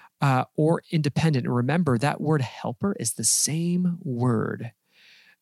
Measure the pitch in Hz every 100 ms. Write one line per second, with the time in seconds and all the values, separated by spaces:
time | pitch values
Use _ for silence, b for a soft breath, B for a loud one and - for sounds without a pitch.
0 | b - 143 131 - - 151 170 - 165
1 | 147 - 160 135 120 123 123 165 156 120
2 | 143 - 147 156 123 - 113 113 196 -
3 | 117 - 110 - - 156 170 175 180 175
4 | - 120 123 113 - - 120 - b b
5 | b b b b